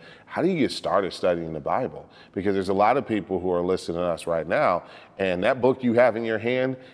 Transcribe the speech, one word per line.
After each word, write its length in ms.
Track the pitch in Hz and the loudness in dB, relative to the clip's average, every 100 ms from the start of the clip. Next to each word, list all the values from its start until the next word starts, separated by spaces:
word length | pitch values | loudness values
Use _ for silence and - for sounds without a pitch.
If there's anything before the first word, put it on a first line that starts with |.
| - - - | -20 -20 -12
how 160 | - | -2
do 60 | 165 | 0
you 100 | 175 | 2
get 140 | 101 | 0
started 420 | - 78 92 92 | -2 0 0 0
studying 400 | - 92 87 82 | 0 0 0 -2
the 60 | 78 | -6
Bible? 500 | 71 95 117 - - - - | -2 -2 -4 -8 -18 -20 -12
Because 220 | 101 95 98 | -4 0 0
there's 140 | 92 | 0
a 40 | |
lot 240 | 95 104 135 | 4 4 2
of 100 | 113 | 0
people 320 | 110 82 92 | -4 -2 -4
who 120 | 90 | 0
are 100 | 87 | 0
listening 360 | 90 92 - 85 | 0 -2 -2 -2
to 40 | 87 | -2
us 200 | 82 - | -2 -2
right 220 | 82 78 | -2 0
now, 360 | 117 131 87 - - - - | 0 2 0 -4 -20 -14 -4
and 240 | 95 90 | -2 2
that 180 | 104 131 | 2 2
book 220 | 123 127 | 2 2
you 100 | 123 | 2
have 220 | 113 123 110 | 4 4 2
in 80 | 113 | -2
your 140 | 110 | -2
hand 380 | 113 127 131 131 - | -2 0 -2 -4 -12